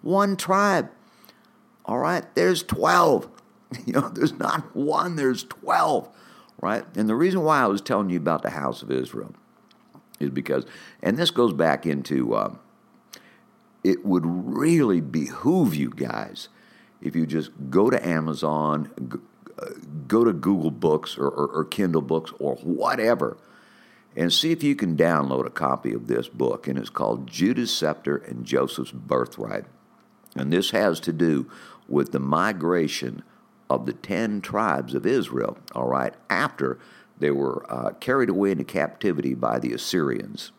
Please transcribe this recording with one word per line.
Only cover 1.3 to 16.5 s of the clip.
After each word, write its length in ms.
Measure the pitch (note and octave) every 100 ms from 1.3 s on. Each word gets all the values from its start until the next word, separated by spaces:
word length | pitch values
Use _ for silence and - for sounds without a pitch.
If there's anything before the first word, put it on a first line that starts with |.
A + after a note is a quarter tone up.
| - _ _ _ _
All 140 | - A2+
right? 260 | C#3+ F3 -
There's 300 | - F3 F3
twelve. 640 | - - C#3 F3 E3+ B2 -
<laughs> 520 | - _ _ _ A#2+ -
You 60 |
know, 140 | - -
there's 260 | - D#3
not 400 | - - - -
one, 400 | - C#3+ - F3+
there's 300 | E3 C3+ B2
twelve. 640 | - - - F3 D#3+ B2+ - - - - - _
Right? 240 | F2+ G#2+ - -
And 120 | G#2+
the 60 |
reason 280 | A2 F3 F#3+
why 200 | D#3 D3+
I 40 | A#2+
was 140 | G2+
telling 300 | - G#2+ G2+
you 80 | F2
about 240 | D#2+ D#2+
the 80 | -
house 320 | D#2 C#2 A#1
of 80 | G#1+
Israel 440 | C2 B1+ A1 G#1 G1+ _ _ _ _ _ - _ -
is 100 | C#2+
because, 340 | C2+ C#2 C2+ - - - -
and 140 | - A#2
this 140 | E3+
goes 220 | D3 A#2+
back 340 | D2+ E2 C#2 E2
into, 480 | C#2+ C#2 C#2+ A#1+
uh, 200 | G#1+ G1+ - _ _ _ _ _ - - _ _ _ _ _
it 220 | F#2 G2
would 200 | G2+ F2+
really 760 | E2+ F2+ F#2+ - D3+ E3+ B2+ F2+
behoove 760 | D2+ D#2 C#2 - C3 F#3 C#3
you 160 | D#2 C2+
guys 580 | - C2 A1+ G#1 - -